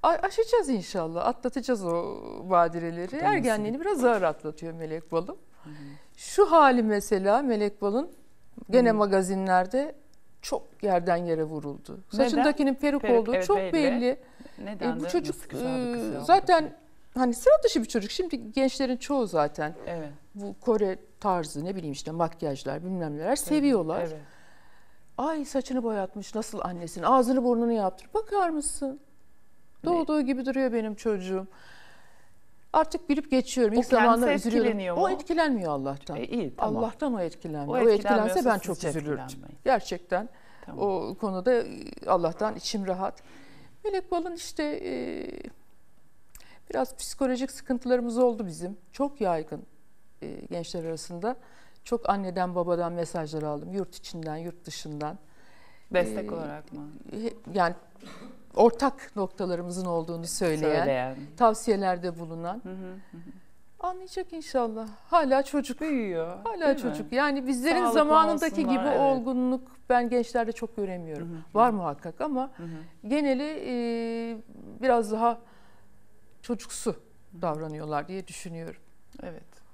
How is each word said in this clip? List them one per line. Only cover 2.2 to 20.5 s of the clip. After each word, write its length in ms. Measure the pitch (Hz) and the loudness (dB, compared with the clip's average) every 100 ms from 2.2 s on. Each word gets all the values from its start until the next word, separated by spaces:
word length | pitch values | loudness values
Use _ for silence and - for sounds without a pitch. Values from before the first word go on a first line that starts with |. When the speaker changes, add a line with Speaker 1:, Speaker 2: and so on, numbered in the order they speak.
| 55 55 180 | -12 -12 4
Speaker 1:
badireleri. 580 | 180 170 170 170 165 185 | 6 6 2 -4 -6 -6
Speaker 2:
Bu 40 | |
da 40 | 285 | 0
nasıl 80 | 370 | 2
Speaker 1:
Ergenliğini 440 | 392 240 214 208 254 | 2 2 0 0 -2
Speaker 2:
bir 60 | |
Speaker 1:
biraz 180 | 370 349 | -2 2
ağır 160 | 247 220 | 4 4
atlatıyor 520 | 170 151 156 - 165 | 2 0 -8 -8 -10
Melek 380 | 165 160 156 - | -8 -8 -8 -2
Bal'ım. 260 | 165 175 381 - - | -2 -2 -12 -16 -20
Speaker 2:
Hı 60 | 156 | -16
hı. 40 | 151 143 139 - - | -14 -14 -16 -18 -16
Speaker 1:
Şu 340 | - - 381 | -2 4 8
hali 320 | 330 277 247 | 10 10 8
mesela 580 | 220 208 202 196 196 226 | 4 0 2 2 4 4
Melek 400 | 277 214 208 202 | 4 0 0 0
Bal'ın 280 | 202 226 330 - - - - - - | 0 0 -2 -12 -20 -20 -18 -16 4
gene 200 | 240 240 | 6 6
Speaker 2:
Hı 40 | |
hı. 40 | 214 | 6
Speaker 1:
magazinlerde 960 | 202 196 185 190 190 185 185 254 302 - - - - - | 4 4 2 0 4 4 4 0 -2 -8 -20 -20 -20 -14
çok 220 | - - - - | -6 -6 -6 -4
yerden 340 | 208 180 175 | 2 2 4
yere 280 | 175 175 160 | 0 2 0
vuruldu. 560 | 156 156 143 143 - 190 - | 0 -4 -8 -10 -12 -14 -6
Speaker 2:
Neden? 100 | 214 | 2
Speaker 1:
Saçındakinin 500 | 254 294 269 294 277 | 4 6 4 4 2
peruk 260 | 262 294 277 | 2 0 2
Speaker 2:
Peruk, 180 | 226 240 | 4 4
Speaker 1:
olduğu 140 | 220 | 4
Speaker 2:
evet, 100 | 185 | 0
Speaker 1:
çok 120 | 185 202 | 4 2
Speaker 2:
belli. 160 | 190 | 4
Speaker 1:
belli. 460 | 330 277 240 247 277 - - - - | 2 2 2 0 -2 -10 -20 -20 -12
Speaker 2:
Neden 280 | 202 208 240 | -10 -4 -4
Speaker 1:
E, 80 | 240 | -2
bu 40 | |
Speaker 2:
de? 60 | 302 | -2
Speaker 1:
çocuk, 260 | 349 294 | -2 -2
Speaker 2:
Nasıl 140 | - - | -8 -8
güzel 380 | - 247 254 247 | -6 -2 -2 -2
bir 60 | |
kız 180 | 240 214 | -4 -4
Speaker 1:
e, 20 | |
Speaker 2:
ya. 80 | - | -4
Speaker 1:
zaten 540 | - 381 381 339 208 - - - - | 6 6 8 4 4 -8 -20 -20 -10
hani 200 | 247 254 | 0 0
sıra 200 | 233 508 622 | 4 8 8
dışı 180 | 494 269 | 6 2
bir 60 | 220 | 0
çocuk. 240 | 233 196 | -2 -2
Şimdi 400 | - 359 262 226 | -4 -4 -4 -4
gençlerin 460 | 269 262 - 262 247 | 0 0 2 -2 -2
çoğu 300 | - 277 214 | -2 0 2
zaten 480 | 170 147 160 151 165 - | 2 0 -2 -6 -6 -10
Speaker 2:
Evet. 220 | 170 151 147 - | -8 -10 -14 -16
Speaker 1:
bu 200 | 202 202 | -10 -10